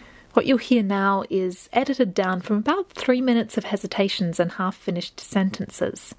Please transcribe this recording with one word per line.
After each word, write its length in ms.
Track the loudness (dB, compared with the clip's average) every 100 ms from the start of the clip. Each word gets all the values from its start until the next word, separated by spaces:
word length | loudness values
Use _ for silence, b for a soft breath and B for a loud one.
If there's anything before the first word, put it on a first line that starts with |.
| B B B
What 120 | 0 4
you'll 120 | 2
hear 260 | 4 2
now 400 | 4 2 2 2 0
is 400 | -2 -2 -6 -4
edited 420 | -2 0 0 2
down 260 | 2 0 -2
from 160 | 0 0
about 320 | 2 0 -2
three 280 | -4 0 2
minutes 380 | 4 2 2 -4
of 60 |
hesitations 760 | -2 -4 -2 0 0 0 -2 0
and 140 | -2
half-finished 680 | 0 -4 -4 -4 -4 -6 -8
sentences. 960 | -2 2 2 0 -6 -2 -4 -4 -10